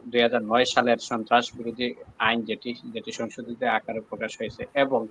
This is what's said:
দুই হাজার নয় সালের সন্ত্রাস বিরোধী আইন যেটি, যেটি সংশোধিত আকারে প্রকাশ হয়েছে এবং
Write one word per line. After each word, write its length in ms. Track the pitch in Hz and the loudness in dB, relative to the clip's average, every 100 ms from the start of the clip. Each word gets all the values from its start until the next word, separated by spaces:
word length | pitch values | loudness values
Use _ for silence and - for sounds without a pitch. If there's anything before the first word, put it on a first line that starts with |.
| 120 | 0
দুই 140 | 120 | 4
হাজার 200 | 117 120 | 4 2
নয় 220 | 107 120 | 2 2
সালের 320 | 127 - 120 117 | 4 4 4 2
সন্ত্রাস 580 | - 117 110 120 120 | 0 -4 2 2 2
বিরোধী 400 | 120 117 113 123 - - - | -6 -8 -4 -4 -6 -12 -2
আইন 240 | 113 117 | 0 0
যেটি, 320 | 110 104 123 117 120 | -2 -6 -6 -10 -10
যেটি 200 | 113 113 | -12 -10
সংশোধিত 500 | - 117 - 113 117 | -8 -8 -8 -10 -4
আকারে 380 | 123 110 - 110 | 0 0 -2 -8
প্রকাশ 380 | - 107 110 - | -8 -8 -6 -6
হয়েছে 280 | 113 - 120 | -8 -8 -4
এবং 340 | 143 135 123 110 | 0 2 2 0